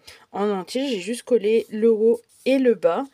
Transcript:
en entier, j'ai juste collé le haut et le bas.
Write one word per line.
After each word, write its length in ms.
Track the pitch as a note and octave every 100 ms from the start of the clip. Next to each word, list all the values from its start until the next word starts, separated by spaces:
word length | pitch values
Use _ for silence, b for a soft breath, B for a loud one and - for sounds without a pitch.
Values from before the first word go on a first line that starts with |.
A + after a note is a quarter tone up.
| B B B
en 180 | F#3 G#3
entier, 380 | G3 F3 B3+ C#4
j'ai 140 | G3+
juste 220 | F3+ A#3+
collé 420 | - A#3 G3+ A3+ -
le 220 | G#3+ A#3
haut 300 | G#3+ A3+ A#3 _ _ B3+
et 120 | C4+
le 180 | B3 G3
bas. 280 | E3+ F#3 C#4